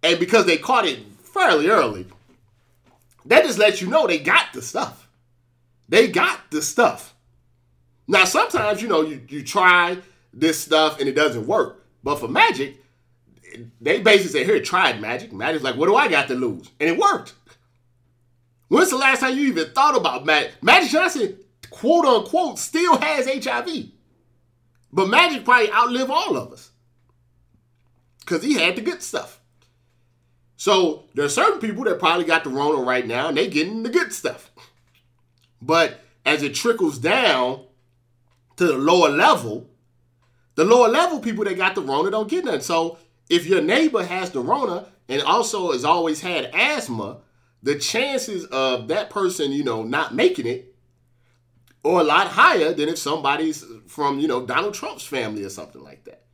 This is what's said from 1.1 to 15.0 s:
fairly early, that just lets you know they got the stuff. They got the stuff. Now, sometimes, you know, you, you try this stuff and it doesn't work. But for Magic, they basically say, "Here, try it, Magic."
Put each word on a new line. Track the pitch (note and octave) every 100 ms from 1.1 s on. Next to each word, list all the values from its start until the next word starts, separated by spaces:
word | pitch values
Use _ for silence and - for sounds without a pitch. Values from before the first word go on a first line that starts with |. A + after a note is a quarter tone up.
| -
fairly | - G4 F#4 D#3+ D#3
early, | G3+ B2 G2 F#2 - _ _ _ _ _ _ _ _ _ _ C3
that | D#4
just | D4+ G3
lets | G3+ F#3
you | F#3
know | D4 A#3+
they | E3
got | C#3+ C#4 -
the | -
stuff. | - - C#4 - _ _ _ _ _ _ _ _ _
They | G3 B3+
got | - F4+ - -
the | D3+
stuff. | D3+ - A3+ - - _ _ _ _ _ _ _ _ _ -
Now, | F#3
sometimes, | F#3 D4+ A#4 C#4+ G#3+ G#3
you | A3+
know, | E3+
you, | D#3 C#3 A#2+
you | C#3+
try | B2 G3 F#3 F3+ F3 F3+ - _ _
this | A#2 D#3 D#3
stuff | - D#3 D#3 D3+
and | C#3
it |
doesn't | C#3 D3+ B2 A2
work. | G#3 - - _ _
But | C3+ C#3+
for | A#2
Magic, | D#4+ A4+ C3+ C3+ - _ _ _ _ _ _ _ - A#2+ _
they | A#2+ F#3+
basically | G3+ G3+ F3+ D3+
say, | B2+
"Here, | G#3
try | - F3+ E3+
it, |
Magic." | A2